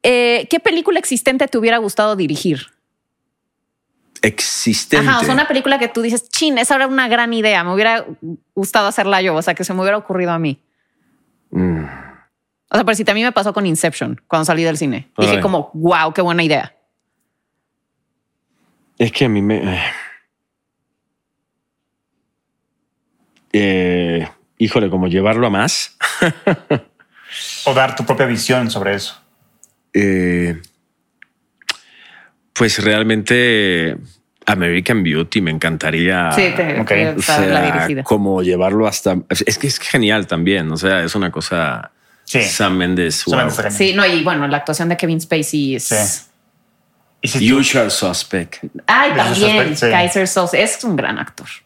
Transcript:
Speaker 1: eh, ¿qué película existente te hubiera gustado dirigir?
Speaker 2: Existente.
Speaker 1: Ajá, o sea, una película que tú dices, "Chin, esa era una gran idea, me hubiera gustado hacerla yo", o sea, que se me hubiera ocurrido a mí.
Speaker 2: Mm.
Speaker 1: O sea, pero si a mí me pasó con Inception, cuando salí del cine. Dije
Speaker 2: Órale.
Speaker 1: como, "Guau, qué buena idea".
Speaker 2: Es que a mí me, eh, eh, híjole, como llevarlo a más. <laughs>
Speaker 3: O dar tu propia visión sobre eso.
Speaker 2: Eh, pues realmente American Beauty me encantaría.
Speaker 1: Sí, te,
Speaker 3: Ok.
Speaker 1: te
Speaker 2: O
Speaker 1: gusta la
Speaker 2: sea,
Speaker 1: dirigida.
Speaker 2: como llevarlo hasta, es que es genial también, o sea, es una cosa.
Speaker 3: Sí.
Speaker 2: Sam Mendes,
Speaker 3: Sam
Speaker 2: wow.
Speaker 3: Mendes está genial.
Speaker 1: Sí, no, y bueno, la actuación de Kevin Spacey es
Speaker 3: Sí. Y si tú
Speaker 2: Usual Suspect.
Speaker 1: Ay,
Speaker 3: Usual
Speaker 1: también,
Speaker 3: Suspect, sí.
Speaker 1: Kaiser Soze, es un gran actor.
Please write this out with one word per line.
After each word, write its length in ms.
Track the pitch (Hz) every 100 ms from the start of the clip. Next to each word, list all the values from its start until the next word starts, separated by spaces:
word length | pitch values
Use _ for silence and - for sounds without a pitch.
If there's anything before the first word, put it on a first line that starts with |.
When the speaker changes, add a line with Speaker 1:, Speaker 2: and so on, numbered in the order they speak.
Speaker 1:
eh, 440 | 247 247 240 240 -
¿qué 100 | 330
película 380 | 440 330 339 330
existente 500 | - 247 - 262 277
te 80 | 240
hubiera 220 | 226 233
gustado 380 | 214 - 214 202
dirigir? 500 | 160 147 185 135 - _ _ _ _ _ _ _ _ _ _ _ _ _ _ -
Speaker 2:
Existente. 880 | 110 - - - - - - - 269
Speaker 1:
Ajá, 120 | 247
o 40 |
sea, 80 | 233
una 120 | 262 302
película 300 | 269 277 277
que 100 | 233
tú 140 | 233
dices, 260 | 233 240 -
"Chin, 300 | - 311 254
esa 160 | 220
era 120 | 277 269
una 200 | 269 247
gran 240 | 240 233
idea, 300 | 226 214 190
me 80 | 175
hubiera 320 | 190 220 226 - - 160 165 _
gustado 340 | - 190 226 202
hacerla 340 | 214 196 190
yo", 120 | 190 160
o 60 |
sea, 120 | 165
que 100 | 170
se 80 | 185
me 80 | 185
hubiera 160 | 190 208
ocurrido 360 | 208 185 175
a 60 | 165
mí. 220 | 160 139 _ _ _ _ _ _ _ _ _
Speaker 2:
Mm. 340 | 87 90 82 73 - - - _ _ _ _ _
Speaker 1:
O 60 |
sea, 100 | 214
pero 100 | - 208
si 80 | 208
a 60 |
mí 80 | 208
me 100 | 240
pasó 200 | 233 202
con 100 | 196
Inception, 560 | 196 156 165 - 120 123 _
cuando 180 | 165
salí 200 | 156 165
del 120 | 165 151
cine. 320 | 151 117 - -
Dije 140 | 208
Speaker 2:
Órale. 100 | 202
Speaker 1:
como, 300 | 190 175 -
"Guau, 400 | 156 170 170 160
qué 80 | 160
buena 220 | 175 170
idea". 300 | 160 147 - _ _ _ _ _ _ _ _ _ _ _ _ _ _ _ _ _ _ _ _ _ _ _
Speaker 2:
Es 140 | 117
que 140 | - 131
a 20 |
mí 140 | 104
me, 140 | 101 107
eh, 200 | 98 90 - - - - _ _ _ _ _ _ _ _ _ _ _ _ _ _ _ _ _ _ _ _ _ _ _ _ _ _ _ _ _ _ _ _ _
eh, 760 | 104 101 95 90 90 85 85 80 - _ _
híjole, 300 | 110 131 98
como 180 | 92 92
llevarlo 380 | 92 101 110 123
a 40 |
más. 460 | 98 113 - - _ - -
<laughs> 640 | 175 - - 180 - 143 - _ _ _ - - - - -
Speaker 3:
O 80 |
dar 200 | 131 131 -
tu 100 | 117
propia 180 | 135
visión 460 | 131 113 - 127 113
sobre 240 | 107 98
eso. 260 | 101 - - _ _ _ _ _ _ _
Speaker 2:
Eh, 680 | 101 101 92 90 87 87 82 87 _ _ _ _ _ - _ _ _ - - _ - - - - _ _
pues 280 | - 113 98
realmente 1160 | 104 107 110 110 104 123 123 110 101 87 82 - - - _ _ -
American 560 | 98 87 87 90 113
Beauty 400 | 85 78 82 110
me 80 | 90
encantaría. 800 | 78 82 80 78 80 87 92 85
Speaker 1:
Sí, 200 | 76 180 180
te, 240 | 165 135
Speaker 3:
Ok. 60 | 107
Speaker 1:
te 200 | 104 160
Speaker 2:
O 40 |
Speaker 1:
gusta 260 | 151 95 151
la 200 | 95 92
Speaker 2:
sea, 120 | 85
Speaker 1:
dirigida. 300 | 82 82 71
Speaker 2:
como 380 | 135 107 98 95
llevarlo 440 | 90 90 92 104 110
hasta, 300 | - 104 90 -
es 300 | - - 113
que 80 | 139
es 120 | -
genial 460 | - 139 107 107 90
también, 420 | 85 87 95 80
o 40 | 80
sea, 240 | 95 95
es 120 | 82
una 160 | 107 92
cosa. 600 | - - 87 76 62 - _ _ _
Speaker 3:
Sí. 180 | - 127
Speaker 2:
Sam 340 | 101 - 101 92
Mendes, 400 | 90 90 85 80
Speaker 3:
Sam 80 | -
Speaker 2:
wow. 40 | 131
Speaker 3:
Mendes 200 | 123 -
está 120 | -
genial. 80 | - 196
Speaker 1:
Sí, 40 |
no, 120 | 196 190
y 160 | 170
bueno, 220 | 160 156 143
la 100 | 143
actuación 300 | 143 151 170
de 80 | 175
Kevin 240 | 165 160
Spacey 540 | 160 160 147 151 139 131
es 80 |
Speaker 3:
Sí. 420 | - 107 104 - - _ _ _ _ _ _ _ _ _
Y 80 | 117
si 200 | 135 110
tú 80 | 135
Speaker 2:
Usual 320 | 135 135 107
Suspect. 760 | - 95 87 - 95 85 - - - -
Speaker 1:
Ay, 240 | 240 285
Speaker 3:
Usual 160 | 269 -
Speaker 1:
también, 240 | 185 208 214
Speaker 3:
Suspect, 180 | 175 151
sí. 140 | 120
Speaker 1:
Kaiser 380 | 180 175 202 185
Soze, 340 | 196 175 175
es 200 | 214 -
un 100 | 247 151
gran 220 | - -
actor. 300 | - - - -